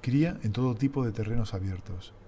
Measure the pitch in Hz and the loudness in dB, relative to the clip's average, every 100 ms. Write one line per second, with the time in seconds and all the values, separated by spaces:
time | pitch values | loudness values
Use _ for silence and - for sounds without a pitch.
0 | - 135 165 190 110 101 127 117 135 139 | 4 4 4 2 -2 2 0 2 0 2
1 | 120 107 98 - 85 98 95 90 - 92 | -2 -2 0 0 0 -2 -4 -4 -6 -10
2 | - - | -10 -18